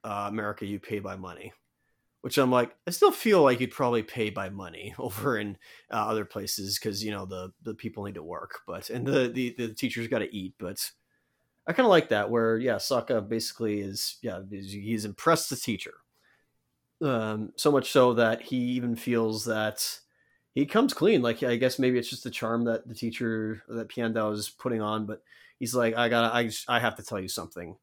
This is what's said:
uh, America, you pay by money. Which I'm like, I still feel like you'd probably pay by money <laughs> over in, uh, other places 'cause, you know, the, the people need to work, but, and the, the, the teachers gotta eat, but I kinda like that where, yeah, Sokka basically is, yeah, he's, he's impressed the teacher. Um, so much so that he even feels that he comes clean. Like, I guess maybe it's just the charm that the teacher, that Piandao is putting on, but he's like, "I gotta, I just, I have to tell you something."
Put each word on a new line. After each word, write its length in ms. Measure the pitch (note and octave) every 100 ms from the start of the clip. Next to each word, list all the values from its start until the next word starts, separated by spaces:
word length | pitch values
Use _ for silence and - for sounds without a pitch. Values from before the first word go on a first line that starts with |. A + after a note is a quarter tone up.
uh, 220 | A2+ G2+ G2+
America, 380 | G#2+ G#2 G#2+ G2+
you 140 | G2+
pay 180 | - G#2
by 180 | G2 F#2
money. 380 | F#2 F2 F#2 _ _ _ _ _ _ _
Which 160 | - -
I'm 140 | B2+
like, 240 | B2+ A#2+ - -
I 60 |
still 200 | F3+ G4+
feel 300 | - A3+ G3
like 180 | C#3 B2
you'd 120 | B2
probably 320 | - B2+ A#2+
pay 260 | A2 - G#2+
by 200 | G2 F#2+
money 440 | G2 F2+ E2 G2 -
<laughs> 40 |
over 400 | B2 G2+ C#3 A2+
in, 180 | G#2 F#2 - - _
uh, 40 | A2+
other 300 | G#2+ A2 G2
places 520 | G#2+ G2 - G2 G2
'cause, 260 | D3 C3
you 60 | G#2+
know, 160 | G2+ F#2+
the, 260 | F#2 F#2 _
the 100 | A2+
people 300 | G2+ A2 F#2+
need 100 | G2+ F#2
to 80 |
work, 360 | D#2+ E2+ - - -
but, 240 | F2 -
and 160 | A#2 C3
the, 200 | C3+ B2
the, 280 | A#2+ B2 A#2
the 160 | A#2
teachers 340 | A2 B2 A#2+ A2+
gotta 220 | A#2+ G2+
eat, 220 | G#2 F#2+ -
but 320 | F2+ G2 - _ _ _ _ _ _ _ -
I 60 |
kinda 160 | F3 B3
like 200 | F3 -
that 220 | G#2+ G#2
where, 260 | A#2 A2+ A2+
yeah, 180 | B2+ G#2
Sokka 520 | - B2+ A#2+ A#2+ G2+
basically 540 | A2+ - - A2+ G#2
is, 360 | G2+ G#2 - -
yeah, 180 | A#2 F#2 G2
he's, 220 | G2+ G2
he's 340 | G2+ G#2 A2+ G#2+
impressed 460 | G2 - D#3+ -
the 40 | B2
teacher. 380 | - G2+ - - _ _ _ _ _ _ _ _ _ _
Um, 520 | D3+ A#2+ A2 G#2+ G#2 -
so 160 | D3+
much 200 | C#3+ B2+
so 240 | C#3+ B2 A#2+
that 260 | A2+ A#2
he 160 | - B2+
even 380 | B2 B2 A#2+ A2+
feels 500 | - A#2 A2+ A2 A#2
that 540 | G#2+ G#2+ - - - _ _ _ _ _
he 120 | - C#3+
comes 280 | G#3+ C4+
clean. 280 | - F3+ F#3+
Like, 200 | A#2+ A2+
I 120 | B2+ A#2+
guess 240 | B2+ B2+
maybe 180 | B2+ B2
it's 120 | B2
just 140 | B2
the 60 | B2+
charm 360 | - A#2 A#2 A#2+
that 220 | A2+ A#2+
the 60 |
teacher, 720 | A2 A#2 A2+ A#2 A2+ A2 A2 -
that 180 | A2+ A2
Piandao 460 | - A2+ A2 G#2+
is 160 | G#2 G#2
putting 320 | - B2+ A2+
on, 240 | G#2+ G#2+ G#2+
but 180 | G#2 _ - - _
he's 140 | A#2+
like, 220 | B2 A#2 A2+
"I 140 | A#2
gotta, 260 | A#2 A#2 A#2+
I 80 |
just, 260 | A#2 G#2+ -
I 100 | A#2+
have 160 | A#2 -
to 60 |
tell 180 | - B2
you 80 | F#2
something." 480 | - E2 - E2+ -